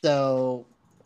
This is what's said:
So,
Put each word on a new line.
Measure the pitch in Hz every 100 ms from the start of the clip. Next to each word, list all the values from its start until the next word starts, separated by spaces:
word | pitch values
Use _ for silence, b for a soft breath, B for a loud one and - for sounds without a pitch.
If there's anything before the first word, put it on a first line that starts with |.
So, | 156 139 135 131 127 123 - _ _ _